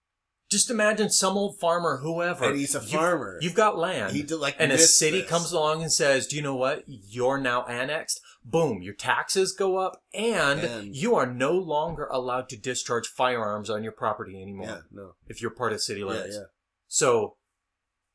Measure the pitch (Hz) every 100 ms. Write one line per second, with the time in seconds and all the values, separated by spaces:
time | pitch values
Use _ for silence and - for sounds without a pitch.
0 | _ _ _ _ - 202 - 226 208 214
1 | 208 - 190 196 202 - 170 175 170 127
2 | 151 165 175 170 127 139 139 139 107 147
3 | 170 165 104 90 165 175 214 190 175 156
4 | 98 143 143 160 139 143 156 131 160 -
5 | 160 185 - 165 160 170 151 160 160 -
6 | 147 131 123 147 147 131 127 - - 101
7 | 98 117 123 139 131 123 123 120 135 156
8 | - - - - 120 165 156 98 90 -
9 | 127 120 - 190 185 - 196 185 185 185
10 | _ 196 226 202 143 143 - 113 101 131
11 | 196 202 127 123 139 180 175 147 165 147
12 | 143 131 127 127 127 107 131 123 - 117
13 | 110 - 127 120 104 107 104 107 110 -
14 | 117 107 101 95 95 98 110 104 - 101
15 | 95 - - 104 113 - 117 104 - 101
16 | 98 95 95 101 98 _ _ _ - -
17 | 139 117 101 - _ _ _ _ _ _
18 | _